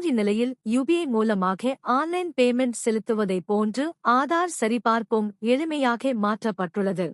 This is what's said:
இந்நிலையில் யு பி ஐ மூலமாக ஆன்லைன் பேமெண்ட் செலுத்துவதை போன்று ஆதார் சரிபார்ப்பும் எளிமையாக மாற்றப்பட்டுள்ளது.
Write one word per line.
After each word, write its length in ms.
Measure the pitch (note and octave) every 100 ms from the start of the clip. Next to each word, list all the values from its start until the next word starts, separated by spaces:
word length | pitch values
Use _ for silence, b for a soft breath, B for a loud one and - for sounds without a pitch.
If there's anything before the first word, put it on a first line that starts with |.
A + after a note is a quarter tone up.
இந்நிலையில் 540 | F4 A#3+ G3+ G#3+ B3 C4
யு 200 | G#3+ A#3+
பி 140 | C4+ E4+
ஐ 80 | E4
மூலமாக 680 | A3 A3 G3+ F#3 F#3+ B3 C4+
ஆன்லைன் 520 | - B3 D#4+ F4 F4+ C#4
பேமெண்ட் 380 | B3 A#3+ B3+ A3+
செலுத்துவதை 560 | - A3 - G#3+ G#3 F#3 E3
போன்று 460 | G#3 G#3+ G#3 D4+ E4 -
ஆதார் 460 | A#3+ C4+ E4+ F4+ -
சரிபார்ப்பும் 680 | A3+ A#3 A3+ A3+ A3+ A3 G#3+ G3+
எளிமையாக 760 | A3 B3+ E4 D4+ C4 A#3 C4+
மாற்றப்பட்டுள்ளது. 960 | A#3+ G#3 G#3+ A3+ G3 F3+ G#3 G3 F3+ E3+